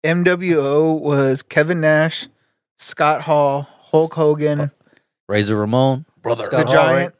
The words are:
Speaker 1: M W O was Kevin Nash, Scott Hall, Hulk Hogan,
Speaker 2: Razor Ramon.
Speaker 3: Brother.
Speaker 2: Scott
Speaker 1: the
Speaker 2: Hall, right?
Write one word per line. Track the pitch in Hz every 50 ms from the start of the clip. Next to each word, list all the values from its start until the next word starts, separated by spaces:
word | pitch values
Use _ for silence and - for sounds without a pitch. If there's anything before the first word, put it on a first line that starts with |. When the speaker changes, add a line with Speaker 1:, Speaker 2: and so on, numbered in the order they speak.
| -
Speaker 1:
M | 151 165 175 175
W | 185 180 175 185 180 170 151
O | 139 139 143 147 160 160 160
was | 156 - 147 143 139 139 135 131 131
Kevin | - _ - 156 151 160 180 170
Nash, | 156 156 156 151 156 165 - - - - _ _ _ _ _ _ _ _ _
Scott | _ - - - - 156 151 156 131
Hall, | 147 160 156 147 143 139 135 143 143 - _ _ _ _
Hulk | - 156 160 160 -
Hogan, | 165 160 151 151 151 147 151 147 147 147 143 _ _ _ _ _ _ _ _ _ _ _ -
Speaker 2:
Razor | 101 107 104 104 107
Ramon. | 104 104 107 113 127 131 135 135 131 160 _ _ _
Speaker 3:
Brother. | _ 117 117 - -
Speaker 2:
Scott | - - 127 127
Speaker 1:
the | - 127
Speaker 2:
Hall, | 156 156 160 165
right? | 135 - 175 _ _